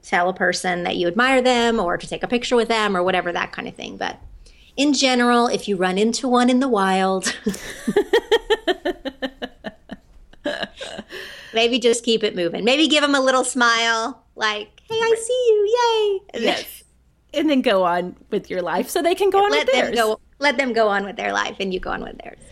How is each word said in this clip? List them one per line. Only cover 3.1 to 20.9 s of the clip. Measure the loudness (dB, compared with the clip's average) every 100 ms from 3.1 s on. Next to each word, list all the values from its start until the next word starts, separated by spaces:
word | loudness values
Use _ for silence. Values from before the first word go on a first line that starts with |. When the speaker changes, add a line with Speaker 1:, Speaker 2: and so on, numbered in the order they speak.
| 0 -2
Speaker 1:
that | -4 -6
kind | -8 -12
of |
thing. | -12 -14 -8
But | -8 -8 -16 -20 -20 -20 -10 -2
in | 0
general, | 2 2 2 4 4 2
if | -2 -4
you | -2
run | 0 0
into | 0 0 0
one | 2 4
in | 2
the | 2
wild, | 2 2 2 0 0 -4 -6 -6 -6 -10 -10 -2 -2 2 0 2 0 2 0 0 -4 -4 -6 -10 -10 -10 -8 -14 -12 -16 -16 -18 -20 -20 -20 -20 -10
<laughs> | -8 -6 -10 -12 -14 -14 -14 -16 -16 -18 -6
maybe | 0 2 2
just | 2 2
keep | 0 0
it | 0 -2
moving. | -2 0
Maybe | 0 2 4
give | 2
'em | 2
a | 2
little | 2 2
smile, | 0 2 2 2 0 0 -4 -8 _
like, | -4 -4 -4 -10 _ -8
"Hey, | -2
I | 0 0
see | 0 0 2
you, | 4 2 2
yay." | 2 2 0 -2 -6
And | -4
then | -2 -2
Speaker 2:
Yes. | -6 -16 -20 _ _ _ _
And | -2 2
then | 2
go | 4 2
on | 2 0 -4 -10 -6
with | -6 -4
your | -6
life | -2 -2 -2
so | -2
they | 0
can | 2 4
go | 4
on | 4
Speaker 1:
let | 2 2
Speaker 2:
with |
Speaker 1:
them | 2 2
Speaker 2:
theirs. | 2
Speaker 1:
go, | 0 -2 _ -2
let | 0 0
them | 0
go | 2
on | 2